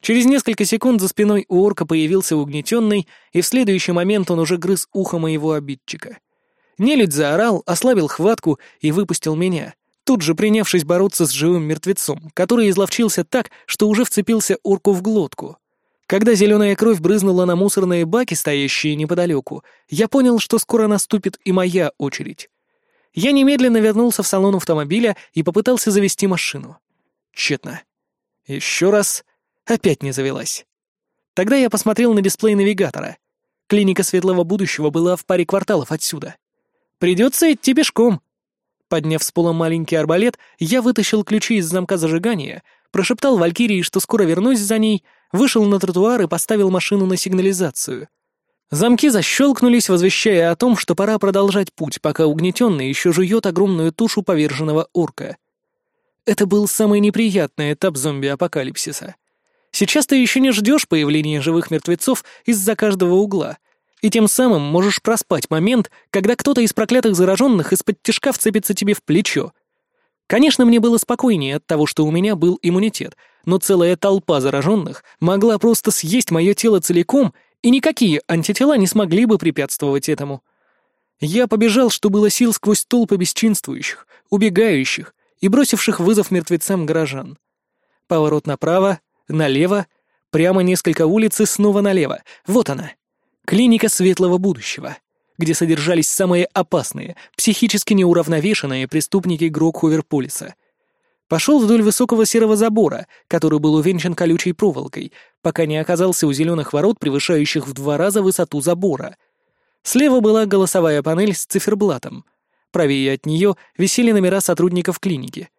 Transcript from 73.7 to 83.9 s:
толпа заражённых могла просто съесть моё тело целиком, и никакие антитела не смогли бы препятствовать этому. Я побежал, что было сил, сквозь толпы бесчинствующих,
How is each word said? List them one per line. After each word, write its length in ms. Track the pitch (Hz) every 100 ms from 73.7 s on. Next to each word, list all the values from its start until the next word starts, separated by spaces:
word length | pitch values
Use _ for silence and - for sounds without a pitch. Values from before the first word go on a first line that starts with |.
| 190 175 180
толпа 420 | 202 196 - 151
заражённых 640 | 135 139 143 214 165 165 _ _
могла 400 | 165 196 220 214
просто 320 | 233 226 -
съесть 400 | - 156 226 -
моё 220 | 165 175
тело 260 | 202 233 202
целиком, 540 | - 175 170 277 233 - _ _
и 80 | 233
никакие 520 | 269 311 320 220 147 -
антитела 480 | 165 160 202 269 294
не 100 | 190
смогли 380 | 214 196 175 233
бы 120 | 208
препятствовать 720 | 165 147 139 - 147 139 139
этому. 340 | 151 143 139 _ _ _ _ _ _ _ _
Я 280 | 151 190 247
побежал, 420 | 220 226 214 247
что 200 | - 214
было 200 | 196 208
сил, 240 | - 240
сквозь 320 | 214 - 208 -
толпы 320 | 247 226 196
бесчинствующих, 920 | 175 - 220 208 - 135 -